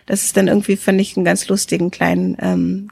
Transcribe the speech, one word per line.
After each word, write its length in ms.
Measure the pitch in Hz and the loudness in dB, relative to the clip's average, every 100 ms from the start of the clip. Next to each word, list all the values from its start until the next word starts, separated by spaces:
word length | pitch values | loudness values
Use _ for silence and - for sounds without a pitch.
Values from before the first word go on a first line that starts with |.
| - | -6
das 160 | 202 | -4
ist 140 | - 202 | 0 2
dann 100 | 190 | 2
irgendwie, 300 | 202 202 196 | 2 2 0
fand 240 | - 190 | 2 2
ich, 160 | 202 - | 0 0
einen 80 | |
ganz 240 | 185 196 - | 0 0 0
lustigen 420 | 196 - - 175 | -2 0 0 0
kleinen, 460 | - 175 175 180 - | 0 0 0 0 -2
ähm, 480 | 185 180 175 190 208 | 0 0 0 -2 -8